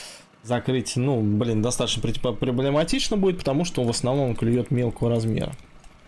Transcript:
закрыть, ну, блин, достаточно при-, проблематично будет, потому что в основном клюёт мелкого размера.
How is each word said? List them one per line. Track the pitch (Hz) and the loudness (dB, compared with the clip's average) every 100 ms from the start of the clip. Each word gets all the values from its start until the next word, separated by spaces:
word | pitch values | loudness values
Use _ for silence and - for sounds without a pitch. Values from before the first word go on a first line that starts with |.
| - - - - | -16 -18 -20 -18
закрыть, | 110 120 117 131 110 | -6 -4 0 -2 -2
ну, | 123 131 127 | -2 0 2
блин, | 107 104 120 107 | 2 2 2 2
достаточно | 120 - 117 113 | 0 0 -2 0
при-, | 113 | -2
проблематично | - 127 107 123 123 139 147 165 262 - 208 | 0 -2 0 0 0 2 2 2 0 0 2
будет, | 190 180 | 2 0
потому | - 139 | 0 0
что | 175 - | 0 0
в | 120 | 0
основном | 113 123 139 131 110 | 0 0 2 0 0
клюёт | 117 123 117 | 2 2 2
мелкого | 123 120 - 117 | 0 0 0 0
размера. | 117 113 110 - - - - - - | 0 0 -2 -4 -8 -16 -20 -20 -20